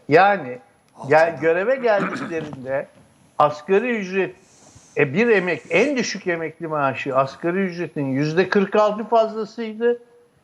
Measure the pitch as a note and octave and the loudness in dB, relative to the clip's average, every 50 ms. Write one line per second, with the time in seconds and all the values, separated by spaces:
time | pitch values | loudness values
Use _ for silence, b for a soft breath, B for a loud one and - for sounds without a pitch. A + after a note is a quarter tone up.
0 | _ - C#3+ E3 F#3+ G3+ G3+ F#3+ C#3+ B2 B2 B2 - _ _ _ _ _ _ - | _ 2 4 6 6 6 4 0 -2 -8 -12 -14 -16 _ _ _ _ _ _ -16
1 | - C3 C#3+ D#3 E3 E3+ E3 C#3 D3 E3 E3 F3+ G3 A#3 C4+ C4 A#3+ A#3 G#3 G3 | -2 2 4 4 4 4 0 0 0 0 2 2 2 0 -2 0 2 2 2 2
2 | F#3+ F3+ - - B3+ - E3+ D#3+ D#3 D3+ C#3+ C3 B2 C3 C3+ C#3+ - - _ _ | 0 -2 -6 -8 -8 -8 -8 -8 -8 -8 -12 -12 -8 -4 -4 -4 -4 -6 _ _
3 | _ _ _ _ _ _ _ - D3 D3 D3 - - - F#3+ G3+ A3+ B3 A#3+ A3 | _ _ _ _ _ _ _ 2 2 2 2 -2 -2 0 2 2 2 0 -2 -4
4 | G3 F3+ F#3 G3 F3+ E3 - - _ _ _ _ _ - _ - - _ _ C#3+ | -4 -4 -2 -2 -2 -2 -4 -10 _ _ _ _ _ -20 _ -20 -20 _ _ 0
5 | D3 C#3 C3 F#3 A#3+ A#3+ A3 F#3+ F3+ F3+ E3 D3 - - E3 F3 A#3+ D4 C#4+ B3 | 0 0 2 0 2 4 4 2 2 0 -4 -6 -6 -2 2 2 2 2 0 -2
6 | - - - F#3+ - F#3 E3+ E3 E3 D3+ - - E3+ D#3+ D#3 D3+ C#3 C3+ B2+ - | -4 -4 -6 -6 -4 -4 -4 -4 -4 -8 -8 -10 -8 -6 -4 -2 -2 -2 -2 -2
7 | - C#3+ B2+ C3 C3+ C3+ - - - E3+ F3 G3 G3 F#3 E3+ F3 F3 D#3 - D#3 | -6 -2 0 0 0 0 -2 -4 -4 -2 0 0 -2 -2 -4 -6 -8 -8 -6 -4
8 | C#3+ C3+ C3 C3+ D3 D3+ D#3 F3 F#3 F#3 - G3+ G3 G3 - G#3+ G#3 G#3+ G3 G#3+ | -4 -2 -2 -2 -2 0 2 0 0 2 2 0 0 2 2 2 2 2 0 -2
9 | A3+ A3 A#3+ A3+ A3 A3 G#3 A3 G#3+ G3+ - - A#3 A3 G#3+ A3 A#3 A#3+ A#3+ A#3+ | -4 0 2 2 2 2 -2 -6 -10 -10 -10 -10 -10 -10 -8 -2 0 0 0 -2
10 | - _ _ _ _ _ _ _ | -6 _ _ _ _ _ _ _